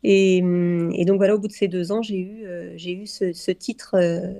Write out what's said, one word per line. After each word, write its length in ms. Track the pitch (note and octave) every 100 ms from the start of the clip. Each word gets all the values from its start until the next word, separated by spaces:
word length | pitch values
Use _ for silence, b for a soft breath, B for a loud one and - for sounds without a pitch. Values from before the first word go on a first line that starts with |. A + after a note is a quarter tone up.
Et, 380 | A3 G3 F#3+ F#3
hum, 480 | F3+ F3 F3 F3 E3+
et 100 | -
donc 140 | F3 G3
voilà, 160 | G3
au 40 | G#3+
bout 100 | G#3
de 40 |
ces 160 | - G3
deux 240 | F3+ F3
ans, 80 | G#3+
j'ai 180 | A3 G3
eu, 280 | F#3 A3 G#3
euh, 260 | F3 F3+ E3+
j'ai 160 | F3
eu 140 | F3+ G#3
ce, 280 | - F#3
ce 160 | E3+ -
titre, 460 | F#3 - A3+ - F#3+
euh, 340 | F3 E3+ F3+ F#3+